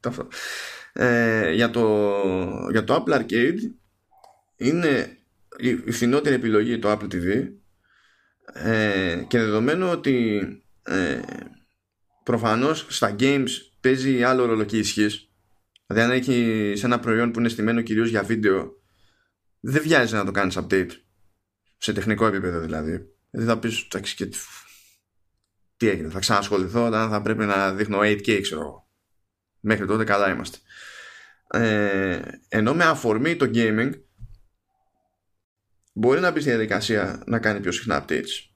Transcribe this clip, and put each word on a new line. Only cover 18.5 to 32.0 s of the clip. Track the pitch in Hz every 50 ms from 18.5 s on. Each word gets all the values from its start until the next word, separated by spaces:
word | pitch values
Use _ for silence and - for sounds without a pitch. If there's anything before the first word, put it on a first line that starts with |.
| 95 95 82 - - _ _ _ _ _ _ _ _ _ _ _ _ _ _ _ _ _
δεν | - 120 131 151 151
βιάζεσαι | 156 165 147 123 113 110
να | 107 101
το | 98
κάνεις | 101 101 101 92 95 95
update. | - - - 95 90 87 - - _ _ _ _ _ _ _ _ _ _ _ _ _ _ _ _
Σε | - - 107
τεχνικό | 101 92 110 107 101 113
επίπεδο | 110 98 98 90 90 87 85
δηλαδή. | 80 80 80 80 78 78 82 - - - _ _ _ _
Δηλαδή | _ 113 113 113
θα | 117 113
πεις, | 117 117 113 - -
«Εντάξει, | - - 101 104 - -
και | - 98
τι, | 101 101 - - - - - - - - - _ _ _ _ _ _ _ _ _ _ _ _ _ _ _ _ _ _ _
τι | _ - 113
έγινε, | 98 85 78 78
θα | 78 95
ξανασχοληθώ | 98 - 110 101 101 - 104 98 92 90 101 120 117
όταν | 117 113 110 110 110
θα | 107 104 101
πρέπει | 107 110 104 107
να | 104 101 98 98 98 95
δείχνω | 98 104 101 104 98
eight | 104 104 107 101
K, | 101 - 110 98 98
ξέρω | - - 78
εγώ. | 80 73 - - _ _ _ _ _ _ _ _ _ _ _ _ _ _ _ _
Μέχρι | _ 107 110 98 101
τότε | 92 101 110 110
καλά | 98 101 101 101 98
είμαστε». | 90 58 58 - - - _ _ - - - - - - - - - - - - - _ _ _
Ε, | - 101 117 113 107 104 104 101 98 95